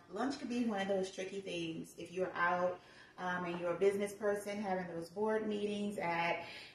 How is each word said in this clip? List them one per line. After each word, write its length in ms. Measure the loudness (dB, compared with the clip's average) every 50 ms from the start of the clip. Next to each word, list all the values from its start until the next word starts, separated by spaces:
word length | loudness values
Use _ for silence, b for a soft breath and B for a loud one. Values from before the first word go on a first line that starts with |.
| -12 -8 -4
lunch 260 | -2 0 0 0 -2
could 120 | -4 -2
be 140 | 0 0 2
one 180 | 2 2 2 2
of 60 | 2
those 220 | 2 2 2 0
tricky 300 | -2 -6 -6 -6 -6 -6
things 540 | -6 -4 -4 -4 -2 -4 -4 -6 -8 -10 -10
if 160 | -12 -12 -6 -2
you're 180 | -2 -2 0 2
out, 420 | 2 4 4 4 4 4 2 0 -2 B B B B B B B B
um, 280 | -2 -2 0 0 -2
and 120 | -2 -2 0
you're 140 | 0 0 2
a 60 | 6
business 340 | 6 6 6 4 0 -2 -2
person, 480 | 0 2 2 2 2 0 -4 -4 -2
having 240 | 0 0 0 0 0 -2 -4
those 140 | -6 -6 -6
board 400 | -2 0 2 2 2 2 2 0
meetings 480 | 0 0 0 0 0 0 -2 -2 -2
at 480 | -2 0 0 2 2 2 2 0 0 B B B B B B B